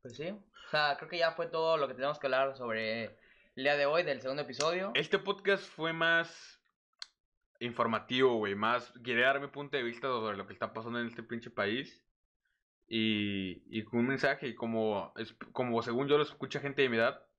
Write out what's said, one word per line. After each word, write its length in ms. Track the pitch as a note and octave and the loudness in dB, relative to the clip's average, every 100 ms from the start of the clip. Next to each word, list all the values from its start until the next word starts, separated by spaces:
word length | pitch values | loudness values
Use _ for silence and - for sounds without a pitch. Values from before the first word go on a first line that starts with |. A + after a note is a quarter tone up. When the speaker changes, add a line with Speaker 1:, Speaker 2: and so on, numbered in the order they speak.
Speaker 1:
Pues 140 | B2 A#2+ | -14 -8
sí, 120 | E3 | -8
o 400 | G3+ - - - | -10 -16 -20 -2
sea, 240 | D3+ D3 C#3 | 2 2 0
creo 120 | D#3 | -4
que 80 | F3 | 0
ya 120 | E3 | 0
fue 160 | E3 E3 | 0 -4
todo 300 | E3 D#3+ D#3+ | 0 2 2
lo 100 | C3+ | 2
que 60 | |
tenemos 260 | A#2+ C3+ D3 | 0 -4 -2
que 80 | C3+ | 0
hablar 280 | C3 C3+ B2+ | 2 0 -2
sobre 460 | A#2+ A2 A2 A2+ G#2+ - - - _ - | -4 -2 -2 -2 -6 -12 -20 -20 _ -2
el 80 | |
día 120 | C3+ C#3+ | 0 2
de 80 | C#3+ | 4
hoy, 180 | D#3+ | 2
del 180 | F3 B2+ | 2 -2
segundo 220 | C3 C#3+ | -4 -4
episodio. 480 | C#3 A#2+ D3+ F3+ G3 A3+ | -6 -2 0 0 0 -2
Speaker 2:
Este 240 | - G3 | 0 0
podcast 440 | G3 G3 F#3+ G3 | 0 -2 0 0
fue 300 | - - D#3+ | -2 -6 -4
más 640 | E3 E3 E3 E3 - - - _ _ _ _ - _ _ _ _ _ | 0 4 4 2 -10 -20 -20 _ _ _ _ -18 _ _ _ _ _
informativo, 760 | A#2+ A#2+ A#2 A2+ - B2+ C3 A#2 | -6 0 0 0 0 4 6 6
güey, 200 | G#2 G2+ | 0 2
más 380 | G#2+ B2 A#2+ B2+ | 2 2 -2 -12
quería 220 | A#2+ A#2 B2+ | -2 4 4
dar 160 | C#3 | 4
mi 60 | C#3 | -2
punto 280 | C#3 C#3+ C#3+ | -10 -4 -2
de 80 | |
vista 240 | A#2 A#2 C3+ | -2 -4 -2
sobre 300 | B2 A2 G2 | 0 -2 -4
lo 100 | G2+ | -8
que 60 | |
está 180 | G2 A2+ | -6 -6
pasando 260 | A2+ A#2 A#2+ | -6 -6 -4
en 80 | A#2 | -4
este 160 | - | -8
pinche 260 | A2+ A#2 - | -8 -8 -6
país. 540 | - G2+ A#2+ - - _ _ _ _ _ _ _ _ _ | -2 0 0 -4 -16 _ _ _ _ _ _ _ _ _
Y, 760 | A2 A2 G#2+ G#2 G2 F#2+ F2 - | 0 2 2 0 -2 -4 -8 -6
y 140 | A2 | -6
con 160 | G#2 A#2 | -2 2
un 80 | B2 | 2
mensaje, 400 | C3+ C#3 C#3 C#3 | 4 2 0 -6
y 80 | A2 | -6
como, 580 | A2+ A2+ A2 G2+ F2 - | -2 0 0 0 -4 -8
es, 160 | A2+ - - | -10 -12 -10
como 300 | - B2 A#2 | -4 0 0
según 240 | A2+ A#2 C#3 | 0 -2 4
yo 100 | D3 | 4
lo 60 | |
escucha 360 | D3 - C3+ C#3+ | 2 -4 -6 -6
gente 220 | C#3 C#3 | -4 0
de 80 | C3 | 2
mi 80 | A2+ | 4
edad 260 | A#2 C3+ _ | 2 0 _